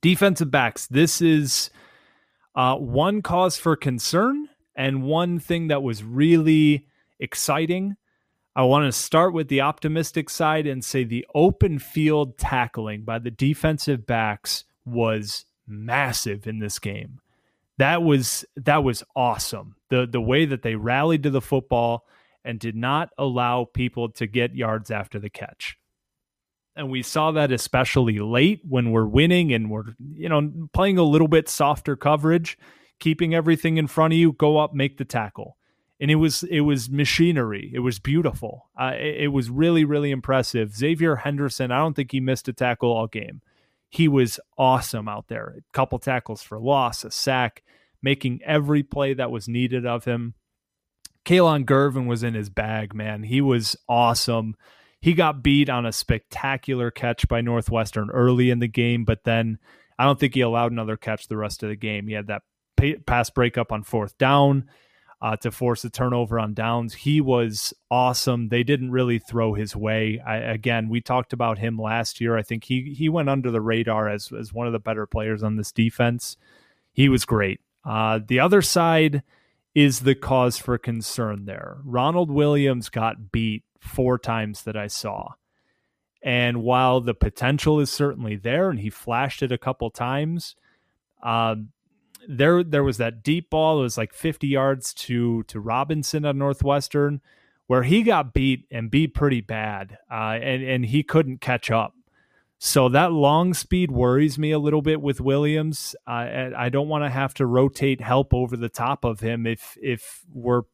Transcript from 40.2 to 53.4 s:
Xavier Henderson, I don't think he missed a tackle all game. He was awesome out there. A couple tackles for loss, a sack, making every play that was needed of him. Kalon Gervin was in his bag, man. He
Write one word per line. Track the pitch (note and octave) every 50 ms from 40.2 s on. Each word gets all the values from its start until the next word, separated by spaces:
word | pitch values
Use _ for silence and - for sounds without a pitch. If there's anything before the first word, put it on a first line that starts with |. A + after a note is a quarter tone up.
| A#2 - C3 C3 B2 - - B2 A2 G#2+ G#2
Xavier | G#2+ C3 D3+ E3 D3+ E3 E3 D3+
Henderson, | B2 - C#3 C#3+ C#3 C#3+ C3+ - - C3+ B2
I | B2 C3
don't | D#3 D#3+ D3
think | - C#3 B2
he | - C3+
missed | C3 B2+ C3 B2+ - -
a | A#2
tackle | - C3 B2 A#2+ - - A#2+
all | A#2 A2+ A2
game. | A2 - A2 G#2 - G2+ - _ _ _ _ _ _ _ _ _ _
He | - - E3 D#3
was | C#3 C3+ B2+ A#2 - - - _ _ -
awesome | C3+ C3 C3 B2 A2 - - A2+ G#2+ G#2+
out | G#2 G#2+ - _
there. | A2+ A2+ A2 - -
A | G#2+ _ _ -
couple | - C3 B2 - A#2+
tackles | - C#3 B2+ B2 - - A2 G#2 -
for | - G#2+ A2
loss, | A2 B2+ C#3+ C3+ B2+ A#2+ A2+ - -
a | A2 -
sack, | - - C#3 C3 B2+ B2 A2+ _ - _ _ _ _ _ _ _ _ -
making | C3+ C#3 C#3 - C3 A#2+ B2 -
every | - D#3 D3+ D3 C#3+ D3+ D3 C#3+
play | _ - C#3+ C#3 C3+ C3+
that | B2+ C3 A#2+
was | B2 A2+ G2
needed | - A#2 A#2+ B2+ B2 B2 B2+ A#2+
of | B2 A#2+ A#2+ -
him. | B2+ A#2+ A#2+ A#2+ A#2 A2+ _ _ _ _ _ _ _ _ _ _ _ _ _ _ - _ _ _
Kalon | - E3+ F3+ F3+ E3 D#3 D3 C3
Gervin | A#2 C#3 C3+ C#3 C#3+ B2+ C3+ B2+
was | A#2+ A#2+ A2+ A#2
in | A#2+ A2+
his | A2 G#2+ F#2+
bag, | F#2+ - A2 A2 A2 A2 G#2+ G2+ G2+
man. | G#2+ G#2+ G#2+ G#2+ G#2 G#2+
He | G#2+ B2 C3+